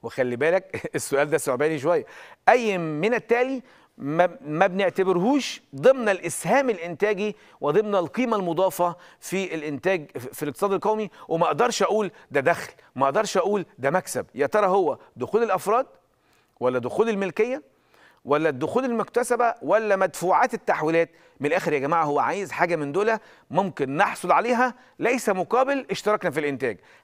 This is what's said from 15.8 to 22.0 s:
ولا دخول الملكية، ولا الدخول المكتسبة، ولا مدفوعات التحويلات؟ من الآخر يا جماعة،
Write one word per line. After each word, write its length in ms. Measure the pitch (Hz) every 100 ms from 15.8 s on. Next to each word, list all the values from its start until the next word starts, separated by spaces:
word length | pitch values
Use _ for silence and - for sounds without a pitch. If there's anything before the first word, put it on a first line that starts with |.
| 269 _ _ _ _ _ _ -
ولا 180 | 123 127
دخول 300 | 123 - 233
الملكية، 540 | 202 196 - 233 269 - _ _ _ - _
ولا 240 | - 147 156
الدخول 360 | 127 - 233
المكتسبة، 720 | 262 233 190 233 - 233 240 -
ولا 340 | 131 208 214 196
مدفوعات 580 | 190 - 175 165 233
التحويلات؟ 560 | 220 - 151 156 165 165 _ _ -
من 60 | 143
الآخر 260 | 170 175
يا 60 | 147
جماعة، 260 | 139 170